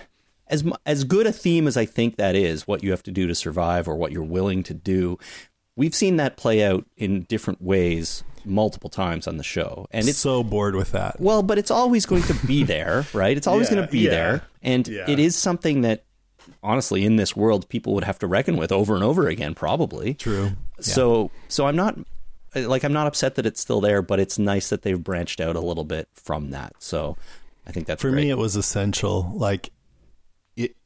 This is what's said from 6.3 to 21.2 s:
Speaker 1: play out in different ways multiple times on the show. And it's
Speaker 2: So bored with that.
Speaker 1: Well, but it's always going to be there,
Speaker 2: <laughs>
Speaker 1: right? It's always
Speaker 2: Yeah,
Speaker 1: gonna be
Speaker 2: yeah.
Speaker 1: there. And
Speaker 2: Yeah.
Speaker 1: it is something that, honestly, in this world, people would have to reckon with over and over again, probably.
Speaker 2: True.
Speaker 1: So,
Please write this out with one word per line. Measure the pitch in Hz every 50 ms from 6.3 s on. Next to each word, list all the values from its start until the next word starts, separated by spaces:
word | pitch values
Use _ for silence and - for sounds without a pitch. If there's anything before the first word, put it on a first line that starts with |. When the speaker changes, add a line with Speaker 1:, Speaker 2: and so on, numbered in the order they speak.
| -
Speaker 1:
play | - - 120 110 107 104
out | 101 95 92 - - _
in | _ 110 95 101 95
different | 87 - 113 107 - - 92 -
ways | 92 90 95 95 87 87 85 82 80 - - - - - - - -
multiple | 104 95 107 110 107 - 92 - 82
times | - - 95 87 82 85 - -
on | 82
the | 78 -
show. | - - 92 80 - - - 98 -
And | - 110 110 131
it's | 147 -
Speaker 2:
So | - 143 131 123
bored | 117 107 107 104 101 101 95
with | 95 95 -
that. | - 98 95 98 - -
Speaker 1:
Well, | 170 196 220 214 196
but | 196 208 202
it's | 208 -
always | - 226 247 247 240 226 190
going | - 190 175 165
to | - 160 - - 127
be | 131 147 147
there, | - 90 78 80 - 82 127 147 -
Speaker 2:
<laughs> |
Speaker 1:
right? | - 110 95 101 139
It's | 143 -
always | - 180 214 240 233
Speaker 2:
Yeah, | 220
Speaker 1:
gonna | 196 180
be | 151 143 120
Speaker 2:
yeah. | 107 95
Speaker 1:
there. | 85 82 82 85 120 156 - - _ _
And | - 127 127 127 123 -
Speaker 2:
Yeah. | 107 98 92 127
Speaker 1:
it | 143 139
is | 151 175 170
something | - - 190 175 175 - 165 147 139
that, | 120 113 110 - - _ _ _ _ _ _ _ - - - _
honestly, | - 101 110 135 123 - 101 95 98
in | 107 113
this | 110 101 - -
world, | 101 104 113 107 98 90 -
people | - 113 - 113 104
would | 101
have | 87 92 95 -
to | -
reckon | 90 90 104 139 - 170
with | - 80 82
over | 95 95 104 104 107
and | 90 98
over | 117 156 190 156 85
again, | 82 107 - 73 90
probably. | - - 80 110 165 160 - 73 71 - 110 143
Speaker 2:
True. | - - 120 104 98 98 98 98 - - - - -
Speaker 1:
So, | - - - 131 127 120 117 113